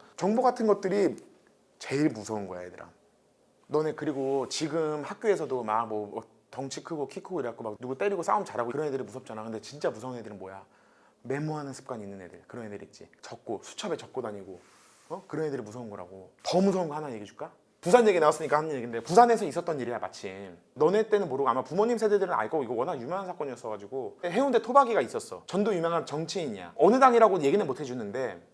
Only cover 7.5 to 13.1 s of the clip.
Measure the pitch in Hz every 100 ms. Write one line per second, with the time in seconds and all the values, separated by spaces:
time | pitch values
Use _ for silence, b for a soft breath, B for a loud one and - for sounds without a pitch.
7.5 | 117 113 104 123 131 202 190 - 214 180
8.5 | - 120 139 151 131 104 117 - 110 113
9.5 | 113 - 147 170 113 127 123 107 98 95
10.5 | 95 - b b b b _ 123 143 156
11.5 | 151 139 127 - 117 101 98 87 90 -
12.5 | 120 107 101 80 - 85